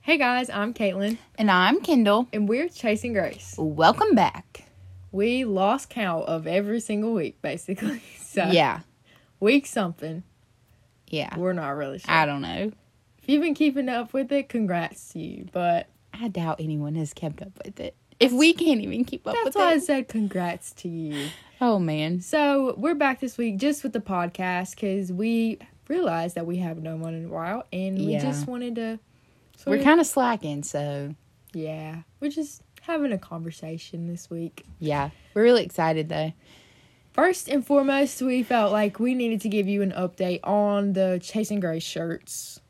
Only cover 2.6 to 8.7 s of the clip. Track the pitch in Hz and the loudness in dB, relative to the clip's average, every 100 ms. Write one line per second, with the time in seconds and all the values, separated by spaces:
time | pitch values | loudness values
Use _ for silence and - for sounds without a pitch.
2.6 | 339 - 233 208 240 214 165 - - - | -2 -4 -2 -2 0 -2 -2 -6 -14 -6
3.6 | 156 151 165 247 427 247 170 - - - | -4 6 6 6 4 6 4 0 -18 -20
4.6 | - - - - - 196 214 254 247 185 | -20 -20 -20 -20 -10 -2 0 0 -2 2
5.6 | 196 269 - 240 196 165 - 165 160 180 | 2 2 -2 -4 -2 -2 -2 -4 0 -2
6.6 | 202 226 220 208 220 220 131 - 151 165 | 0 -4 -2 -2 0 0 -2 -6 -6 -6
7.6 | - 185 214 233 - - - - 180 175 | -6 -4 -4 -6 -12 -20 -6 -2 4 4
8.6 | 139 | 4